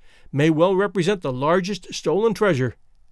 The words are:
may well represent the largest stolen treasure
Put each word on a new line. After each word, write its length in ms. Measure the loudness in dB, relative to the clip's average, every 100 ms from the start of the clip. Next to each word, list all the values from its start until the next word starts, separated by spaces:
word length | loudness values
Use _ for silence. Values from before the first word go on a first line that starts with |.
| -20 -20 -8
may 180 | 0 2
well 260 | 4 2 2
represent 460 | 0 0 -2 -2
the 100 | -4
largest 600 | -4 0 0 0 -6 -10
stolen 400 | -8 -2 0 0
treasure 420 | 0 0 2 -2 -4 -18 _ -6